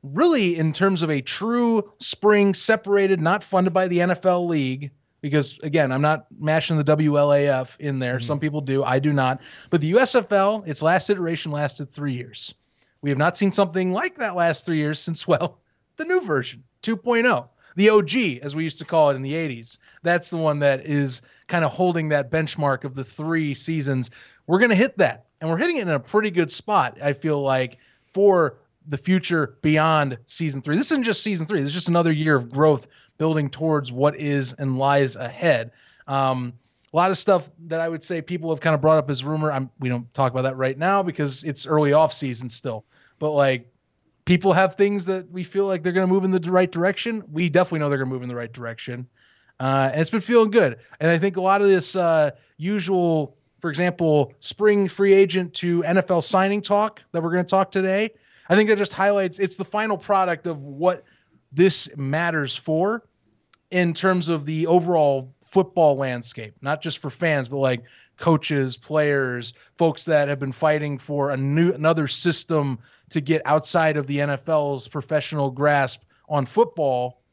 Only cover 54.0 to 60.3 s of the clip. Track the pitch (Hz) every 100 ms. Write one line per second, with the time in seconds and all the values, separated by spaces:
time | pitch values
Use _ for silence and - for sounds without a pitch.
54 | 165 151 135 - - - 214 208 190 -
55 | 196 196 196 180 180 - 175 170 160 185
56 | 180 175 - 190 196 208 - 202 214 -
57 | _ 170 165 180 180 196 190 196 190 196
58 | 220 _ _ _ - 190 214 208 196 -
59 | 196 202 185 185 190 - 185 208 220 190
60 | - 196 180